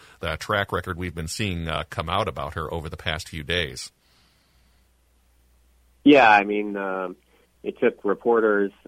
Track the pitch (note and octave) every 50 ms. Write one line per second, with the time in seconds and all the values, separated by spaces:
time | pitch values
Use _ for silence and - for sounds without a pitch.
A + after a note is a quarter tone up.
0 | - - - _ F2+ E2 D#2 - - - G#2+ G2+ G2 - G2+ F2+ - F#2+ F2+ E2
1 | F#2 F2+ C#2 D#2+ D#2+ D#2+ - - A2 G2 F2 E2+ E2 E2 D#2 D#2+ D#2 - - G2
2 | E2 E2 F#2 G2+ A2 G2 C2 D2 C#2+ C#2+ - E2+ D#2 - E2 E2 D2 D#2 D#2 -
3 | - - D#2 - - - E2+ D#2+ D2 C2+ E2+ F2+ D#2+ C2+ B1+ - - - - _
4 | _ _ _ _ _ _ _ _ _ _ _ _ _ _ _ _ _ _ _ _
5 | _ _ _ _ _ _ _ _ _ _ _ _ _ _ _ _ _ _ _ _
6 | - C#3+ D3 C3+ B2 A2 G#2+ G#2 G2 G#2 G#2 G#2 G#2 G#2 G2+ G2+ G2 F#2+ F#2+ F#2+
7 | F#2 F2+ F#2 - _ _ _ _ _ _ _ _ - G#2 - - B2+ A2+ - -
8 | - G2+ F#2+ - - A#2+ A#2 A2+ A2 G#2+ G#2 G2+ G2+ F#2+ - _ -